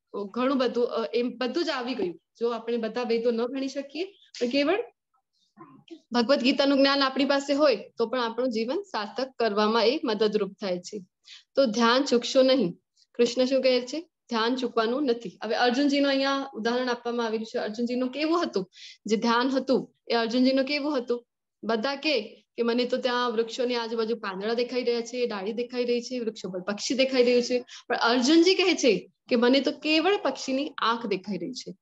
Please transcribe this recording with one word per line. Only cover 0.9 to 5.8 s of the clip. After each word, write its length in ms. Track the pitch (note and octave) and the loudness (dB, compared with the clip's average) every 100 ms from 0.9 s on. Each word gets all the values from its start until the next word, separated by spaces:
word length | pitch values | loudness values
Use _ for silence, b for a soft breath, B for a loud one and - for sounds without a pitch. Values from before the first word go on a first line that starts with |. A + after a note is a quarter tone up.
| - A3+ | -2 -4
એમ 240 | A#3+ A#3+ A3 | -2 -2 -4
બધું 260 | B3 E4+ | -4 -2
જ 40 | D#4+ | -2
આવી 260 | C4+ B3 | -4 -4
ગયું. 260 | B3+ F#3 E3+ _ - | -4 -6 -8 _ -6
જો 100 | A#3 | -4
આપણે 260 | A#3 A#3 A#3 | -4 -4 -4
બધા 260 | A3 A#3+ | -4 -4
વેદો 280 | A3+ A#3 A#3+ | -2 0 0
ન 160 | A3+ B3 | 0 -2
ભણી 220 | C4+ C4+ | -4 -6
શકીએ 360 | C#4 C#4 D4 | -6 -10 -8
પણ 440 | G4 - _ - A#3+ | -10 -12 _ -6 -2
કેવળ 340 | C#4 C#4+ G4+ A#4+ _ _ _ _ _ _ - - - | 0 0 0 -4 _ _ _ _ _ _ -20 -20 -20